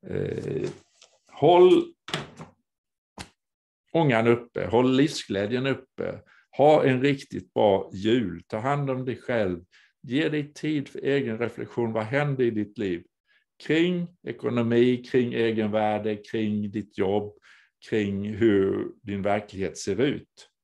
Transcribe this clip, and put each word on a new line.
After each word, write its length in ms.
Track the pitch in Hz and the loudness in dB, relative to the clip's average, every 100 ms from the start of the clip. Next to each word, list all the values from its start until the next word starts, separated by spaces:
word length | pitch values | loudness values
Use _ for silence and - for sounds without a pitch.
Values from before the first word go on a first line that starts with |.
| - | -8
Eh, 600 | 50 50 50 - 50 50 - _ _ - _ _ | -6 -4 -6 -6 -4 -6 -10 _ _ -20 _ _
håll 520 | - 143 175 180 170 - - - - - - - _ _ _ _ _ _ - - _ _ _ _ _ _ | 0 4 8 8 8 2 -10 -12 -10 -12 -18 -20 _ _ _ _ _ _ -20 -20 _ _ _ _ _ _
ångan 360 | 165 156 113 117 | 0 2 4 4
uppe, 380 | 120 - - 92 | 2 0 -8 0
håll 300 | 113 127 131 | 2 4 4
livsglädjen 720 | 139 - - 98 104 123 131 | 2 0 -6 -4 -2 -2 -4
uppe, 540 | 127 - - 90 95 _ _ _ - | -6 -8 -10 -8 -8 _ _ _ 4
ha 260 | 143 156 | 6 6
en 180 | 139 127 | 4 2
riktigt 520 | 135 139 - 101 - | 2 -2 -6 -14 -8
bra 360 | - 110 98 95 | 0 2 2 -2
jul, 500 | 98 104 120 104 85 - | -6 0 0 0 -8 -10
ta 100 | 110 | -8
hand 320 | 120 143 139 | -4 -4 -4
om 160 | 127 127 | -4 -6
dig 160 | 120 | -10
själv, 420 | - 120 101 87 90 _ _ _ | -6 -2 -2 -4 -10 _ _ _
ge 280 | - 127 156 | -6 -2 -2
dig 240 | 151 147 | -2 -6
tid 360 | - 156 151 139 | -8 -4 -4 -6
för 100 | - | -8
egen 380 | 131 139 120 110 | -2 -2 -2 -4
reflektion, 560 | 117 - 117 - 117 | -6 -6 -10 -4 -2
vad 100 | 113 | -2
händer 400 | 110 135 147 135 | -2 -2 -2 0
i 80 | 123 | 0
ditt 260 | 107 104 - | 0 -6 -6
liv? 260 | 101 87 - _ _ _ _ _ | -4 -6 -8 _ _ _ _ _
Kring 440 | - 151 175 180 175 _ - | -2 0 0 0 -6 _ -12
ekonomi, 760 | 120 123 120 117 120 123 123 120 | -8 -4 -2 2 4 4 2 0
kring 220 | 131 120 | 0 0
egenvärde, 840 | 123 113 110 107 107 107 107 107 104 | 0 0 0 0 0 0 -2 -4 -6
kring 560 | - 113 107 104 104 | -6 -4 -2 -2 -4
ditt 260 | 104 101 - | -6 -10 -4
jobb, 360 | 95 101 104 - _ - _ _ - | 0 0 -2 -14 _ -20 _ _ -4
kring 440 | 113 101 98 101 | -2 0 -2 -6
hur 580 | 104 113 101 98 101 - - | 2 4 4 2 0 -6 -12
din 200 | - 101 | -8 -6
verklighet 560 | 95 104 107 95 92 - | -2 -2 -4 -8 -8 -6
ser 240 | - 98 | -6 -2
ut. 480 | 139 95 - _ - _ | -2 -2 -10 _ -20 _